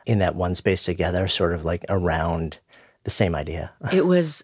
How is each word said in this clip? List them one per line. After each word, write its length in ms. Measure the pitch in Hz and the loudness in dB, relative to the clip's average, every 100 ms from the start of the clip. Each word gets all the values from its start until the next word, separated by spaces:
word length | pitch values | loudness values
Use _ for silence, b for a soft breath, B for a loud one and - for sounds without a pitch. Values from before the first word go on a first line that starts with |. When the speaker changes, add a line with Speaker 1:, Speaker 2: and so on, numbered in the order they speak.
| - | 0
Speaker 1:
in 140 | 104 | 2
that 160 | 90 82 | 2 0
one 180 | 90 | -2
space 300 | 90 104 92 | 0 2 0
together, 440 | - 87 90 90 90 | 0 0 0 0 0
sort 240 | - 85 | 0 0
of, 140 | 85 82 | 0 -2
like, 180 | 85 - | -4 -2
around 680 | 98 87 80 85 85 80 - _ b b b | 0 0 0 0 -2 -4 -8 _ b b b
the 60 | - | -4
same 260 | - 95 85 | 0 0 0
idea. 340 | 76 82 - - | -4 -8 -8 -8
<laughs> 120 | 135 | -2
Speaker 2:
It 120 | 185 | 2
was, 380 | 180 180 160 - | 4 4 2 -4